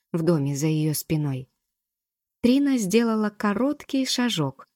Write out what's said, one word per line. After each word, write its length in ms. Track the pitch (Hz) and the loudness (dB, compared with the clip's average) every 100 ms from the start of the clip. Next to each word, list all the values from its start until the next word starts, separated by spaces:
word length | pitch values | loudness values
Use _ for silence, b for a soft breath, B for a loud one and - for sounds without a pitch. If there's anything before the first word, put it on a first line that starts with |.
| _ | _
в 100 | 170 | -2
доме 340 | 165 160 139 139 | 0 0 0 -2
за 120 | 156 | -2
её 260 | 156 156 | 0 0
спиной, 560 | 151 - 160 147 131 131 _ _ _ _ _ _ _ _ _ | -2 -4 -2 -2 -4 -10 _ _ _ _ _ _ _ _ _
Трина 360 | 240 262 285 262 | 2 4 2 0
сделала 540 | 190 220 233 220 214 | 2 2 2 0 -2
короткий 720 | 208 208 202 262 294 - 269 262 | -2 -2 0 -2 -2 -4 -4 -2
шажок 640 | - 247 185 139 - - | 0 0 0 -2 -6 -16